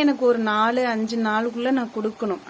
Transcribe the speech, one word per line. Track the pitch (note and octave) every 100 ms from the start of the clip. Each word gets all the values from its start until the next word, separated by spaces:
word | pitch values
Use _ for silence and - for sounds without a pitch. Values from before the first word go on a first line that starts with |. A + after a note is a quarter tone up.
| D4
எனக்கு | B3+ B3
ஒரு | A#3 A3
நாலு | G#3+ A3+ B3 B3
அஞ்சு | A3+ A3 A3+ A3
நாளுக்குள்ள | G#3+ A#3 A#3 B3 C4+
நான் | A#3 -
கொடுக்கணும். | G#3+ G#3+ A3 F#3 -